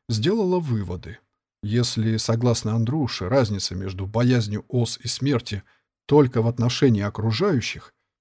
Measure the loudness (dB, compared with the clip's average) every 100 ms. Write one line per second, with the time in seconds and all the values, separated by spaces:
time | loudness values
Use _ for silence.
0 | -6 -2 0 0 0 0 0 -4 -4 -8
1 | -10 -18 _ _ _ _ -2 0 0 0
2 | 0 0 0 0 2 0 0 0 0 0
3 | -2 -4 0 2 2 -2 -4 -6 -8 -6
4 | -4 0 2 2 0 -6 -4 -2 -2 -4
5 | -8 -4 -2 -2 -2 -10 -10 _ _ _
6 | 4 4 6 2 0 0 -2 4 4 4
7 | 0 -2 -2 0 0 0 -2 -10 -16 _
8 | _ _